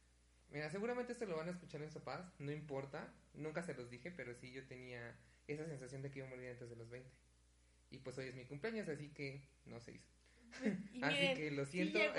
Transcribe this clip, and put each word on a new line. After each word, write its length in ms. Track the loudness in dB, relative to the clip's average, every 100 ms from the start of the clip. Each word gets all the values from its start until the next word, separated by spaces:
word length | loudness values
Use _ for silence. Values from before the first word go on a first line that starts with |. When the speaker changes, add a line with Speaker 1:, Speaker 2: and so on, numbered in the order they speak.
| -20 -20 -20 -20 -8
Speaker 1:
Mira, 200 | -2 0
seguramente 440 | 2 2 2 2
esto 120 | 0 2
lo 120 | 2
van 100 | 2
a 40 |
escuchar 300 | -2 -4 -4
en 80 | -4
Sopaz, 400 | -4 -4 -4 -4 -6
no 120 | -2
importa, 600 | -2 0 0 0 -4 -6 -10 -16
nunca 300 | -4 0 0
se 100 | 0
los 160 | -2 -4
dije, 220 | -6 -6
pero 240 | -4 -6 -6
sí 160 | -6
yo 160 | -8 -8
tenía 480 | -8 -6 -6 -6 -10 -18 -16 -2
esa 180 | 0 0
sensación 360 | -2 -4 -4
de 80 | -4
que 80 | -4
iba 80 | -6
a 20 |
morir 200 | -6 -6
antes 200 | -8 -8
de 60 | -8
los 140 | -8
veinte. 200 | -8 -10 -18 -20 -20 -20 -20 -20 -20 -14
Y 100 | -10
pues 180 | -6 -4
hoy 100 | -4
es 80 | -4
mi 100 | -6
cumpleaños, 420 | -4 -2 -2 -2
así 200 | -2 -4
que 320 | -4 -4 -4 -10 -18 -10
no 140 | -10
se 140 | -10
hizo. 160 | -14 -16 -20 -20 -20 -14 2 4 4 -2
Speaker 2:
Y 80 | 2
Speaker 1:
<laughs> 0 |
Así 120 | 4 8
Speaker 2:
miren, 220 | 8 6
Speaker 1:
que 140 | 4
lo 140 | 2 2
Speaker 2:
sí 60 |
Speaker 1:
siento. 260 | 4 4 8
Speaker 2:
llegó 140 | 8